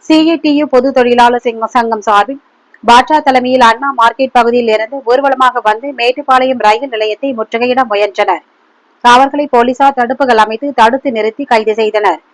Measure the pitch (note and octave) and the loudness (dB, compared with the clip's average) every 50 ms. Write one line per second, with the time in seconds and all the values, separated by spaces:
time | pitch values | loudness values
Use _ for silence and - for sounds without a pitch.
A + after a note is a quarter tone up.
0 | _ - D#4+ D#4 D#4 D#4+ E4 D#4+ - D4+ D4 C#4+ D4+ D4 - B3+ B3 C#4 C4 C4+ | _ 2 2 2 2 2 0 0 0 -2 0 0 -2 0 0 0 0 2 0 0
1 | B3 A#3+ A#3+ A#3+ A#3+ A#3+ B3 A#3+ _ B3 A3+ A3+ A3 G#3+ - B3 A#3 A3+ A3 G#3+ | 2 2 2 4 2 2 2 0 _ -4 -6 -6 -8 -4 -2 -2 -2 -2 -4 -4
2 | G3+ - G#3 G3+ G3+ G#3 C#4 C#4 _ _ _ _ _ _ _ _ - G#3+ A#3 A#3+ | -2 0 2 2 0 0 -4 -14 _ _ _ _ _ _ _ _ 0 2 4 4
3 | C4 - D#4 D4+ D4 C#4+ C4 B3+ B3 B3+ B3+ B3+ B3 A3+ A3+ A#3 C4+ C#4 C4 A#3 | 4 2 0 0 0 2 0 0 0 0 2 4 4 4 2 0 -2 -6 -2 0
4 | A3+ A#3 A#3 _ C4+ B3+ _ B3 A#3 A#3 A#3 B3 A#3+ A3+ G#3+ A3 A3 A3 C4 C#4 | 0 0 2 _ -4 -2 _ 0 0 2 0 0 0 2 0 0 -2 -4 -10 -10
5 | B3 A3 A#3+ C4 C#4 C#4 C4+ C4 C4 B3+ B3 B3 A3+ G#3+ G#3+ A3 A#3 C#4+ C#4 A#3+ | -2 0 0 2 2 0 0 2 0 0 0 0 -2 -2 -2 -2 -6 -10 -8 -4
6 | A#3 A#3+ B3+ - C#4+ - C4 C4 C4 C4 C4 B3 G#3+ G#3+ G#3+ A3+ C4 C#4+ A#3+ A3 | -2 -2 -2 -4 -2 0 2 2 2 0 -2 0 0 0 0 0 -2 -8 -6 -4
7 | A3 G#3+ G#3 G#3 - C#4 C4+ A3 A3 - - A#3 A#3+ B3 B3 B3 C4 A#3 G#3 G3+ | -4 -4 -4 -6 -6 -6 -6 -6 -8 -6 -6 -4 -2 -2 0 -2 -2 -2 -2 -2
8 | G#3 G3+ G3 - G#3 G3+ F3+ D#3+ _ _ _ _ _ _ _ _ _ _ _ _ | -2 -2 -2 -2 -2 -2 -2 -4 _ _ _ _ _ _ _ _ _ _ _ _
9 | _ A#3+ A#3+ B3 C4+ C#4 C#4 C#4+ D4 C#4+ - A#3+ A#3 B3 C4 - C#4 C#4 C4+ B3+ | _ 2 4 4 4 2 0 -4 -4 0 0 0 2 0 0 0 0 0 2 0
10 | A#3+ A#3 C4 - C#4 B3+ A#3+ A3 G#3+ G#3+ A3 A3+ - C#4+ C#4 - A3+ A3+ A#3+ C4+ | -2 -4 -2 -2 0 0 2 2 0 0 -2 -8 -6 -6 -2 0 0 2 0 -2
11 | _ C#4+ A#3+ A3 G#3+ A3 A3 - C#4+ - A#3+ A3+ A3 A3 G#3+ G#3+ A3 G#3+ G#3+ G#3+ | _ -4 -4 -2 -4 -4 -4 -6 -4 -2 -2 -2 0 -2 -2 -2 -2 -2 -2 -2
12 | G#3 G3 E3+ - _ _ | -2 -2 -2 -4 _ _